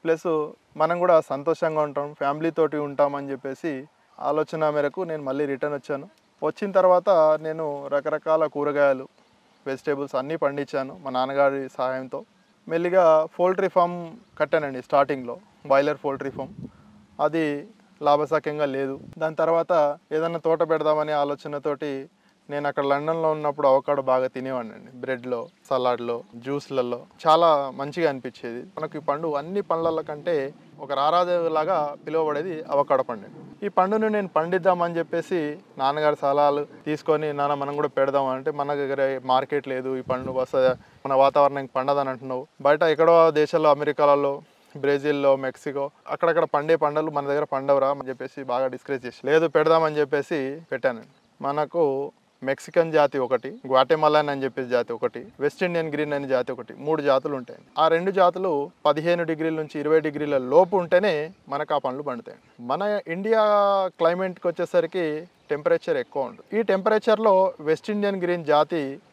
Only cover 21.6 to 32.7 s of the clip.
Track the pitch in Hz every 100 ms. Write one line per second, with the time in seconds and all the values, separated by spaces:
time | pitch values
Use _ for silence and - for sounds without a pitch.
21.6 | 151 143 147 135 143 _ _ _ _ 147
22.6 | 143 143 139 143 151 165 160 156 151 147
23.6 | 143 135 135 143 131 127 131 127 131 127
24.6 | 113 104 98 127 127 127 127 123 120 _
25.6 | - 131 123 120 120 117 - 117 123 143
26.6 | - 135 123 120 - _ 160 160 170 151
27.6 | 139 131 139 147 165 135 123 - 123 117
28.6 | 185 - 156 156 151 143 165 147 156 202
29.6 | 196 165 165 160 156 151 160 160 135 -
30.6 | - - 139 135 147 170 180 175 165 156
31.6 | 156 180 147 147 - 156 156 147 180 156
32.6 | 160